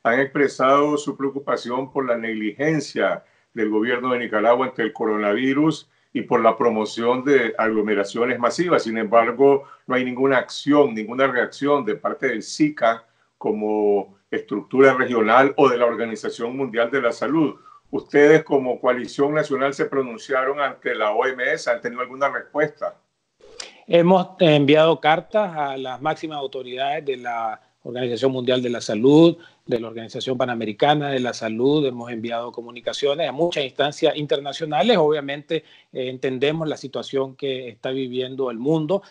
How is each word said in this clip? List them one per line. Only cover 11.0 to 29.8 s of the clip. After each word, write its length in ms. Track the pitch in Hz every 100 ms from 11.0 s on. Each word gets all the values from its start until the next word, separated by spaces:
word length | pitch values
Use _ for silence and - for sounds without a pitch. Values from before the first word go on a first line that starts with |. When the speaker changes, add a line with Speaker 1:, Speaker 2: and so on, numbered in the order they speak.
| 104 123 135
Speaker 1:
reacción 600 | 123 107 - 139 143 107
de 100 | 104
parte 320 | 104 113 135
del 140 | 113
sica 640 | - - 151 151 113 117 - _ _ -
como 800 | 117 107 107 107 104 101 95 _ -
estructura 640 | - - 101 - 131 135
regional 600 | 127 120 120 107 120 139 147
o 140 | 135
de 80 | 120
la 80 | 120
Organización 680 | 110 113 107 113 - 117 131
Mundial 340 | 131 110 117
de 100 | 135
la 100 | 120
Salud. 420 | - 113 160 143 - - - _
Ustedes 540 | 135 - 143 147 156
como 340 | - 139 127 117
coalición 520 | 127 123 113 - 143
nacional 380 | 151 151 131 139
se 140 | 139 151
pronunciaron 720 | 135 127 110 - 135 131 143
ante 340 | 135 - 127
la 160 | 113 107
O 140 | 107 131
M 160 | 127 127
S, 180 | 156 131
¿han 100 | 117
tenido 220 | 123 120
alguna 260 | 127 131 139
respuesta? 680 | 120 - 147 151 - 87 - _ _ _ _ - - - - -
Speaker 2:
Hemos 420 | 170 170 185 180 -
enviado 600 | 170 147 139 151 160 156
cartas 560 | 151 165 - 214 202 156
a 200 | 143 135
las 220 | 131 123
máximas 340 | 151 156 160 147
autoridades 640 | 135 135 123 127 139 156 139
de 100 | 127
la 460 | 123 117 113 110 _ _
Organización 500 | - 123 127 113 135
Mundial 280 | 127 123 127
de 80 | 123
la 140 | 117
Salud, 560 | - 107 127 151 170 170 - _
de 160 | - 120